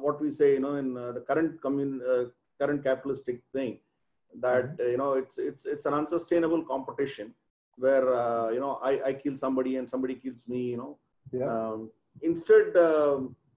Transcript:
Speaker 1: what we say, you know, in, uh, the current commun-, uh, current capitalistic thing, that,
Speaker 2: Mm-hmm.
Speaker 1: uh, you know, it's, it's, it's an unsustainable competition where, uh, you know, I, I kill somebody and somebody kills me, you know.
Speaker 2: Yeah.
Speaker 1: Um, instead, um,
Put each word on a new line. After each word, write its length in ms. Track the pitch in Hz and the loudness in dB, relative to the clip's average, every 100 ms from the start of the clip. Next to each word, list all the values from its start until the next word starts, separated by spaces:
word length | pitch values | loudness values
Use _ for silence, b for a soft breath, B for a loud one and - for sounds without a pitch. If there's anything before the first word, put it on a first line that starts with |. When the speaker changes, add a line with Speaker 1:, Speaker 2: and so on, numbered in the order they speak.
| 139 | -2
Speaker 1:
what 140 | 147 | -2
we 120 | 151 - | -4 4
say, 100 | 147 135 | 4 4
you 80 | 135 | 0
know, 100 | 143 | -4
in, 140 | 131 123 | -4 -6
uh, 140 | 120 120 | -8 -8
the 40 | - | -2
current 320 | 143 160 - | 0 0 -2
commun-, 400 | 135 139 139 131 123 | -4 -2 -2 -4 0
uh, 120 | 127 120 - _ - | 0 0 -8 _ -4
current 240 | 139 147 | -2 0
capitalistic 540 | 135 131 139 131 - 120 - | 0 0 -2 -4 -6 -8 -8
thing, 260 | 135 127 98 _ _ _ _ _ - | -6 -6 -8 _ _ _ _ _ -6
that, 240 | 123 127 127 | 0 0 0
Speaker 2:
Mm-hmm. 160 | 151 | -2
Speaker 1:
uh, 80 | 123 | 0
you 40 | 123 | 0
know, 120 | 139 135 | 0 0
it's, 160 | 131 - | -2 -6
it's, 280 | 135 147 - | -6 -6 -8
it's 120 | 147 - | -6 -2
an 80 | |
unsustainable 680 | 143 151 170 - 170 160 165 160 | -2 0 -4 0 2 2 0 -2
competition 540 | 135 131 127 139 - 107 - _ _ _ - | -6 -6 -4 -4 -6 -12 -16 _ _ _ -2
where, 240 | 131 135 131 123 | 2 4 4 2
uh, 340 | 120 117 113 | 2 0 0
you 100 | 120 | 0
know, 200 | 139 127 127 | -2 -2 0
I, 20 | 139 135 | 0 0
I 40 | |
kill 240 | 135 147 131 | -2 -4 -4
somebody 400 | 131 131 131 131 | -2 0 0 -2
and 100 | 120 | -4
somebody 220 | 131 131 123 | -4 -4 -4
kills 320 | 131 123 - | -10 -12 -8
me, 140 | 123 123 | -4 -4
you 40 | 120 | -4
know. 200 | 139 147 _ _ - | -8 -14 _ _ -8
Speaker 2:
Yeah. 140 | 127 131 | -4 -2
Speaker 1:
Um, 460 | 113 113 110 110 - _ - | -2 -4 -6 -10 -16 _ -6
instead, 540 | 165 165 - 220 - 180 | -4 -2 6 6 8 6
um, 600 | 165 156 147 139 127 - _ | 6 6 4 2 -2 -10 _